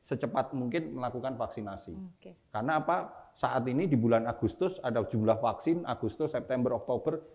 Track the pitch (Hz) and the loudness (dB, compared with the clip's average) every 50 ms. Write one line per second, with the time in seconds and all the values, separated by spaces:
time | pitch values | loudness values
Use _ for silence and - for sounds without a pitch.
0 | _ - 139 123 - 117 - 131 131 - 143 131 123 120 123 170 160 156 - 131 | _ -6 -4 -2 -2 0 0 0 -2 0 -2 -2 -2 0 0 -2 -2 -4 -6 -6
1 | 123 123 120 123 131 131 127 113 113 104 - 117 104 101 98 98 - 95 82 95 | -4 -4 -4 -4 -4 -4 -4 -2 -4 -4 -4 -6 -8 -8 -8 -10 -10 -12 -12 -12
2 | 95 90 - _ - 92 87 - _ _ - 107 113 147 160 156 151 170 175 180 | -12 -14 -16 _ -20 -20 -20 -20 _ _ -6 -4 0 0 0 0 2 2 0 0
3 | - - - - - - - - - 127 123 131 120 127 123 143 190 170 143 117 | -2 -4 -10 -16 -20 -20 -6 -2 -2 0 0 0 0 2 0 0 2 4 4 4
4 | 113 117 117 113 113 117 117 - 117 107 - - 180 180 185 - - 127 113 117 | 6 6 6 6 4 2 0 0 0 -2 0 0 0 0 0 -2 -4 0 0 0
5 | 101 - - 110 107 110 113 - 123 113 107 - - 160 165 175 165 131 117 - | 0 0 0 2 4 4 4 4 4 2 0 2 2 2 2 2 0 -2 -4 -2
6 | 120 107 - - 156 151 - 120 - - 127 127 123 127 123 107 - - 123 117 | -2 -4 -2 0 -2 0 0 -2 -2 0 0 2 2 2 2 0 0 -2 -2 0
7 | - 156 156 156 - - - | 0 -2 -2 -2 -6 -12 -20